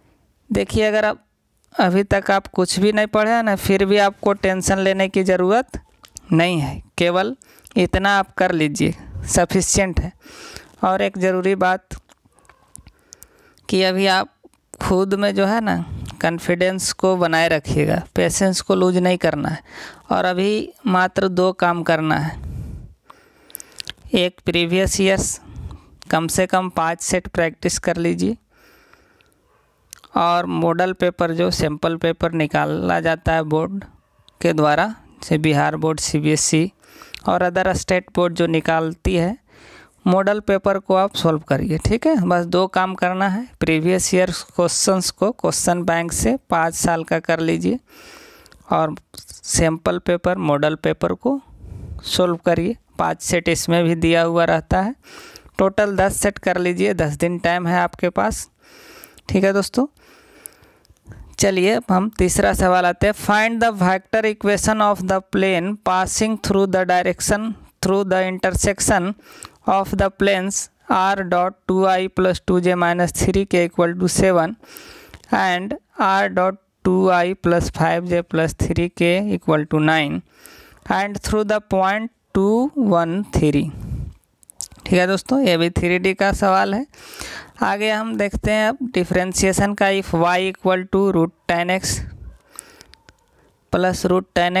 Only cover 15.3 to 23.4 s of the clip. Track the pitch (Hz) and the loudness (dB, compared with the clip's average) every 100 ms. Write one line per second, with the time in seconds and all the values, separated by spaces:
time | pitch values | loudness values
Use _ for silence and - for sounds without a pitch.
15.3 | 196 196 226 214 175 170 - - - 170 | 0 0 0 -2 -4 -4 -10 -12 -4 -4
16.3 | 170 - 175 185 190 - - 185 185 170 | -2 -2 0 0 -2 -6 -2 0 2 2
17.3 | 160 165 160 - 190 151 175 - - 175 | 2 2 0 -2 -2 0 0 -2 -2 0
18.3 | - 196 180 - 190 185 180 180 180 165 | 2 0 0 -2 2 2 2 2 2 0
19.3 | 147 156 156 - - - - - 185 180 | -2 -4 -6 -10 -20 -20 -20 -4 0 0
20.3 | 180 196 214 - - 220 185 185 - 190 | 0 0 -2 -4 -6 0 2 2 0 0
21.3 | 180 185 185 175 170 165 165 156 151 156 | 2 0 2 0 0 0 0 0 -2 -2
22.3 | - - - - - - - _ - _ | -6 -10 -12 -12 -14 -18 -20 _ -20 _
23.3 | _ | _